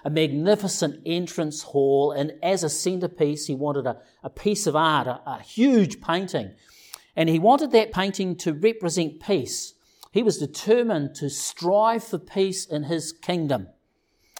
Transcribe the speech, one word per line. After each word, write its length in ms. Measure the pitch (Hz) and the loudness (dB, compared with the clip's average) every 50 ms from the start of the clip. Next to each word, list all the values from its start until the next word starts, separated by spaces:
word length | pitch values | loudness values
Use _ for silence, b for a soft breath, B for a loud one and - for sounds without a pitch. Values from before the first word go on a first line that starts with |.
| B | B
a 40 | 147 | -2
magnificent 920 | 151 160 160 147 135 147 160 196 214 208 202 180 - - 180 147 151 - - | 0 2 2 2 0 0 2 2 2 2 2 -4 -2 -2 -2 -2 -2 -6 -6
entrance 580 | 160 170 175 180 165 - - 160 151 151 - - | -4 -2 -2 -4 -4 -4 -4 -4 -4 -6 -8 -12
hall, 500 | - - 143 139 139 139 139 143 147 143 | -2 2 2 4 4 4 4 4 2 0
and 180 | 139 143 151 - - | -2 -4 -4 -4 -4
as 220 | - 175 196 175 165 | -2 0 0 0 0
a 60 | 151 | -4
centerpiece 760 | 147 - - 185 185 180 180 175 175 - 160 147 151 151 - | -4 -2 -2 -2 -2 -2 -4 -6 0 0 0 0 0 -4 -6
he 80 | - 139 | -6 -4
wanted 320 | 131 147 147 143 139 123 | -2 -2 -2 -2 -2 -2
a, 120 | 127 110 b b b b b b | -4 -6 b b b b b b
a 60 | - | -14
piece 360 | - - - 208 208 208 - | -14 -4 -2 0 0 0 0
of 60 | 165 139 | 0 2
art, 320 | 156 160 160 151 143 120 | 2 2 4 2 2 0
a, 160 | 127 123 127 - | -2 -6 -8 -8
a 160 | 143 123 113 | -10 -10 -10
huge 580 | - - - 214 240 285 254 226 190 131 - - | -12 -10 0 2 4 6 6 6 4 2 0 -6
painting. 500 | - - 165 180 196 180 - 139 104 95 - B B B B B B B B B B B B | -4 -2 -2 -2 -2 -2 -4 -4 -4 -6 -12 B B B B B B B B B B B B
And 140 | 156 160 | 0 2
he 100 | 165 160 | 2 2
wanted 340 | 160 175 226 269 285 311 254 | 4 6 6 6 6 4 4
that 200 | 233 226 214 220 | 4 4 4 4
painting 460 | - 180 190 196 190 - 190 185 180 | -2 -2 -2 -2 -2 -4 -4 -4 -4
to 160 | 180 - 170 151 | -4 -4 -4 -2
represent 680 | 151 185 226 220 220 185 170 165 185 165 147 - - | 2 2 2 2 2 -4 -2 -2 -2 -2 -2 -6 -10
peace. 540 | - - 196 156 120 - - - - - - b b b b b b b - | -2 -2 -2 0 0 -4 -8 -10 -10 -12 -16 b b b b b b b -2
He 100 | 202 240 | 2 2
was 140 | 214 151 | 2 0
determined 760 | - 151 143 - - - 202 226 247 240 226 202 151 143 139 143 | 0 -6 -8 -8 -8 2 2 4 4 4 0 0 -2 -2 -4 -6
to 140 | - 151 139 | -6 -6 -6
strive 760 | - - - - - - 170 180 196 208 214 226 233 226 226 | -6 -6 -8 -8 -8 -4 0 2 2 4 4 2 2 0 -4
for 140 | - 190 165 | -6 -8 -8
peace 460 | - - - 202 190 190 185 - - | -8 -6 -2 0 0 0 -2 -6 -8
in 180 | - 156 151 147 | -6 -6 -6 -4
his 280 | 143 170 160 160 - | -2 -4 -4 -4 -8
kingdom. 560 | - _ - - 180 170 160 139 131 104 92 87 _ _ _ _ _ _ _ _ _ B B B B | -12 _ -6 -4 -2 -2 0 -2 -2 -2 -4 -10 _ _ _ _ _ _ _ _ _ B B B B